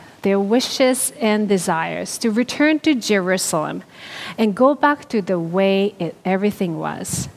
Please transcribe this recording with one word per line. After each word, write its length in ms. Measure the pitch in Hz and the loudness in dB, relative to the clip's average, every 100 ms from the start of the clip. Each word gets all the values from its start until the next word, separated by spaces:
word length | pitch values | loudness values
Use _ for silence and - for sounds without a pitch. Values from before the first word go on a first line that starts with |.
| - - | -20 -4
their 160 | 196 196 | 0 2
wishes 760 | 196 240 247 - 262 254 - - | 2 2 0 2 2 2 -2 -2
and 260 | 220 214 208 | 0 0 2
desires 680 | 196 170 165 165 165 190 - | 0 0 -2 -2 -6 -8 -4
to 120 | 233 | -2
return 480 | 214 247 - 294 311 | 0 0 2 2 2
to 160 | 320 | 2
Jerusalem 880 | 269 - 208 180 185 - 170 151 180 - - - - - - | 0 2 0 2 0 0 -2 -2 -6 -12 -18 -18 -14 -10 -2
and 160 | 220 | 0
go 220 | 185 262 285 | 4 4 4
back 320 | 294 294 - | 2 0 -2
to 140 | 226 | -4
the 180 | 185 185 | -2 -2
way 560 | 165 180 196 196 196 - | -2 2 2 2 0 -2
it, 160 | 165 - 190 | -8 -6 -2
everything 520 | 190 208 202 185 160 | 0 0 -2 -4 -4
was, 520 | 156 - - - - | -6 -8 -8 -8 -8